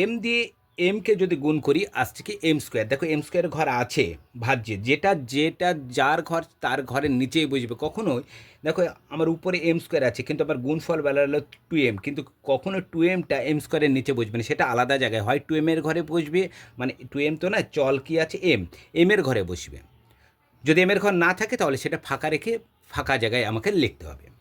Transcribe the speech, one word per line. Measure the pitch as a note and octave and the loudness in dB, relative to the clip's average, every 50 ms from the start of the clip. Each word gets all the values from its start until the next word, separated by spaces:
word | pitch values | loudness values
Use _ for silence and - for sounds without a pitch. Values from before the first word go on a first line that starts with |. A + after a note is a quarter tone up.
এম | F#3 A3 A#3 A#3 | 0 0 -2 -2
দিয়ে | G3 A#3 A#3 A#3+ A#3 - - _ _ _ _ | -2 0 0 0 -2 -4 -8 _ _ _ _
এমকে | - F3 F#3 G3+ A3 F3+ A3 G#3 | 0 2 2 2 0 0 0 2
যদি | F3 F#3+ F3+ F3 | 2 2 0 0
গুণ | C#3 C3+ D3+ D#3 D3+ | 0 0 0 0 2
করি | B2 C#3 C#3+ E3+ G3+ - - | 2 2 2 2 0 -2 -2
আসছে | A#2+ C3 - - - - | -2 -4 -4 -6 -10 -12
কি? | - G#3 G3+ - E3 | -12 -8 -2 0 0
এম | D#3 C#3+ | 2 0
স্কয়ার। | - - - A2+ A2 | -2 -4 -4 -4 -2
দেখো, | A2 - C#3 F3 | -2 -2 -2 0
এম | D#3+ D#3 D3 | -2 -2 -2
স্কয়ার | D3 - - F3 E3+ D#3+ | -2 -2 0 0 0 0
ঘর | C3 D3+ D#3+ | 0 0 0
আছে | C#3+ B2 A#2+ B2 - - D3 A2+ E2+ E2 - - _ - B2 | 0 0 0 -2 0 0 0 0 0 -2 -10 -16 _ -12 -4
ভাজ্যে, | A2+ B2+ C3+ B2 G#2+ A2 G#2+ | -2 0 0 0 -2 -4 -6
যেটা, | G2 G#2 B2 C#3+ D3 - G3 G3+ | -4 0 0 2 2 2 2 0
যেটা | D#3 C3 A#2 C3 C#3+ D3+ D#3+ D#3+ - F3+ F3+ F3+ D3+ C3+ | 0 -2 -4 0 0 0 0 0 0 0 0 0 -2 -6
যার | B2 B2 C#3+ C3 C#3+ D#3 E3+ | -4 0 2 2 4 2 0
ঘর | D#3 - E3 E3 D#3 - _ _ | -2 -2 -4 -4 -4 -8 _ _
তার | - B2+ B2+ C#3 C3+ | -4 -2 -2 -2 -4
ঘরের | - A#2+ C#3 C#3+ D3 | -4 -2 -2 0 0
নিচেই | C3 B2 C3+ B2+ - D#3+ D#3 C3+ | 2 0 0 0 2 0 0 2
বসবে। | C#3 C3+ A#2+ A2 A#2 - | 0 -2 -2 -4 -6 -6
কখনোই | D3+ D#3 - G#3 A3+ F3 C3 A#2+ D3 - - - - - - _ - | -6 -6 -4 -4 -2 -2 -2 -2 -6 -10 -16 -20 -20 -20 -18 _ -4
দেখো, | D#3 E3 F#3 F3 D#3 - - _ - | -2 0 0 0 -2 -4 -8 _ -10
আমার | C#3+ D#3+ D#3+ E3 | -4 -2 0 0
উপরে | E3 D#3+ - F#3 F3+ | 0 -2 -2 -2 -2
এম | E3+ D3+ E3+ E3 E3+ | 0 2 0 0 0
স্কয়ার | E3 - E3+ D3 C3 | -2 -2 0 2 2
আছে | B2 A#2 - A#2 | 0 0 -2 -4
কিন্তু | - D3+ D#3 D3+ | -4 -2 -2 -2
আমার | D3 D3 | -2 -2
গুণফল | B2+ A#2+ C3+ D#3 D#3+ - - E3 D#3+ | -2 -2 -2 -2 -2 -2 -2 -2 0
বেলা | C#3+ C#3+ C3+ C#3+ | 0 2 2 2
হলো | C#3+ C#3 D3 D3 C#3+ - - - _ - | 2 2 2 -2 -2 -6 -12 -20 _ -2
টু | E3 | 0
এম, | D#3 C3+ A#2+ G#2 | 2 2 2 2
কিন্তু | G2 - C#3+ C#3+ - - - _ _ - | -2 -6 -6 -6 -8 -8 -12 _ _ -2
কখনো | C#3+ C3+ B2 - G3 F#3+ F#3+ | -2 -2 -2 -2 -4 -4 -4
টু | F3+ - - E3 E3 | -6 -4 0 2 2
এমটা | F3 F#3 F3+ D#3 - D3+ C3+ | 2 2 0 0 -2 -2 -2
এম | A#2+ C#3+ D3+ D3+ | 0 0 -2 -2
স্কয়ারের | - - - D#3 D3+ C#3+ | -2 -2 0 2 4 4
নিচে | C3+ C3 A#2+ - C3+ | 2 2 0 0 0
বসবে | A#2+ A#2 G#2 G#2+ | 0 -2 -2 -2
না, | A#2 A2 | -4 -4
সেটা | - D3 - D#3 | -2 0 0 0
আলাদা | C3 A#2+ A#2+ B2 B2 C#3 | 2 2 2 2 2 2
জায়গায় | C3+ B2+ A2+ A2 A2 G2+ | 2 2 0 0 0 0
হয় | A2+ C#3 D3 - | 0 0 0 0
টু | - D#3 | 0 0
এম | D#3 D#3 E3 | 2 2 2
এর | D#3+ D#3+ | 2 2
ঘরে | C#3+ D#3 D#3+ E3+ | 0 0 0 -2
বসবে, | D#3+ D#3 D#3+ E3+ D#3 D3 D#3 F#3 F#3+ - - - - - - | -2 -2 -2 -2 0 0 0 -2 -2 -2 -6 -14 -20 -16 -8
মানে | - B2 C3 - - B2 B2 | -6 -6 -6 -6 -8 -12 -8
টু | - C#3 | -4 -2
এম | C#3+ D3+ D#3+ | -2 -2 -2
তো | D3+ E3+ F#3 | -2 -2 -2
না, | G#3+ - | -2 -2
চল | - - - D3+ C#3 C3+ C#3 C3+ | -4 -2 -2 0 2 2 0 0
কি | C3+ - D#3+ E3 | -2 -2 0 0
আছে? | D#3+ D#3 - | 0 -2 -2
এম, | F3+ F3+ F3+ C3+ G2+ F2 - - - - _ - | 0 2 2 2 2 0 -4 -12 -18 -18 _ 2
এম | D#3 F3 F#3 | 4 4 6
এর | G#3+ G3 D3+ | 4 4 2
ঘরে | C3 B2+ G#2+ F#2 | 2 0 0 0
বসবে। | E2+ F2+ - - - C#2 C2 - _ _ _ _ _ _ _ _ _ _ _ _ _ _ _ - | -2 -6 -8 -10 -12 -16 -18 -20 _ _ _ _ _ _ _ _ _ _ _ _ _ _ _ 0
যদি | D3 D#3+ F3 | 2 4 4
এম | F#3 F#3+ G#3 | 4 4 4
এর | F#3+ | 2
ঘর | G3+ G3+ F#3+ | 2 2 4
না | F3 F3 F3 F3+ | 4 4 2 2
থাকে | - G#3+ G#3 B3+ | 0 -2 -4 -2
তাহলে | A#3+ G3 D3 C3+ | 0 0 0 0
সেটা | B2 - D#3 - - - | -2 -4 -4 -6 -6 -6
ফাঁকা | - C#3 C3+ - D#3 | -6 -6 -4 -2 -2
রেখে | D#3 D3 - A3+ A#3 A3+ - _ _ _ _ - | -2 -2 -2 -4 -6 -6 -8 _ _ _ _ -10
ফাঁকা | - C#3+ C3+ - C3+ | -8 -6 -2 0 0
জায়গায় | B2 A2+ A2 A2+ B2+ A2+ | 0 0 0 0 0 0
আমাকে | G#2 - - - G3+ | 0 -2 -2 -2 0
লিখতে | G#3 F3 C3 G#2 - - E2+ | 0 2 0 0 -2 -6 -16
হবে। | D#2 C#2+ - - - - _ | -16 -18 -18 -20 -20 -20 _